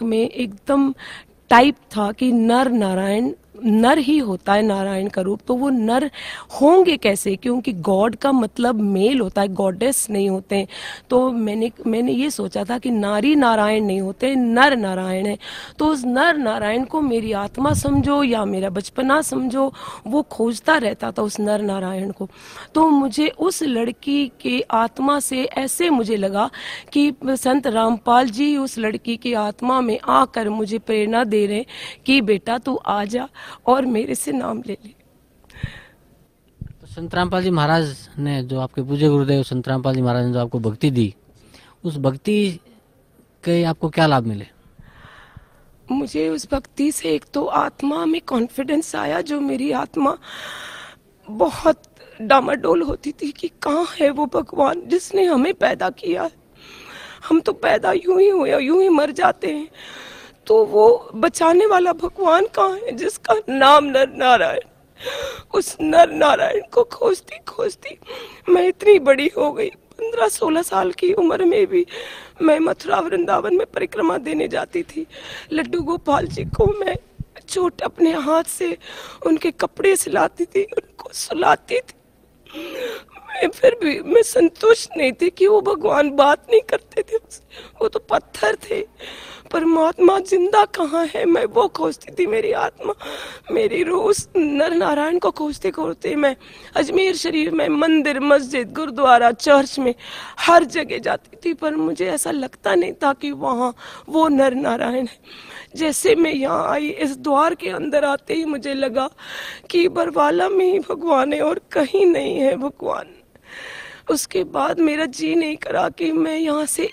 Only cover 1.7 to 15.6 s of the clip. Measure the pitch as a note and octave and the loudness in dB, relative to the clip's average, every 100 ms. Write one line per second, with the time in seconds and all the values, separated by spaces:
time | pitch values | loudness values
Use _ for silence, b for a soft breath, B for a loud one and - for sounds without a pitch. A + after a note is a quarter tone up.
1.7 | - _ G#3+ G#3 G#3+ B3+ A#3+ A3+ A#3+ C4 | 2 _ -4 -4 -2 0 2 4 4 2
2.7 | A#3 G3 F#3 G3 G#3 B3+ - _ - A#3 | 2 0 0 0 0 -2 -6 _ -4 2
3.7 | G#3+ A#3 D#4+ C4 D4+ A#3 F#3 - G3+ A3 | 4 6 4 4 0 0 -4 0 2 2
4.7 | G3 G3 F#3+ G3 G3 F#3+ G#3 - B3 C#4 | 0 -2 -4 -4 -4 -4 -4 -4 -2 0
5.7 | B3+ A3 B3 D4 B B B B - C#4+ | 0 2 0 -2 B B B B 2 6
6.7 | F#4 F4+ D4+ G#3+ G3+ G#3 G3 B3 B3 B3 | 6 6 2 0 0 -2 -4 -2 -2 -4
7.7 | F#3 D#3+ F#3+ A3+ G#3+ C#4 C4 G#3+ - A#3+ | -4 0 2 2 0 0 2 0 -2 0
8.7 | A3 G#3 F#3+ G#3 C#4 F#3+ G3+ G3 F#3 F#3+ | 0 0 2 2 2 -2 -2 -2 0 -2
9.7 | F#3 B3 C4 - G#3 G3 F#3+ F#3+ G3 G3 | 0 -2 -2 -2 -2 0 -2 -2 -4 -4
10.7 | B B B _ B3 C4 A#3 G#3+ G#3+ A#3 | B B B _ 2 2 0 -2 -2 -4
11.7 | - A#3 A#3 B3 B3+ D4 - G3 G#3 G3+ | -4 -2 0 0 0 -2 -4 -6 -6 -4
12.7 | A#3+ B3+ A3+ G3+ G#3 C4 D4+ B3 A3 G#3 | -4 -2 -2 0 0 2 4 4 4 2
13.7 | G#3+ G#3 F#3+ F#3+ G3 C4 C4+ A#3+ A#3 C#4+ | 2 0 -2 -4 -4 -2 0 2 4 4
14.7 | B3+ G3 F#3 F#3 F#3 G#3 G3+ B B | 4 -2 -4 -4 -2 -4 -6 B B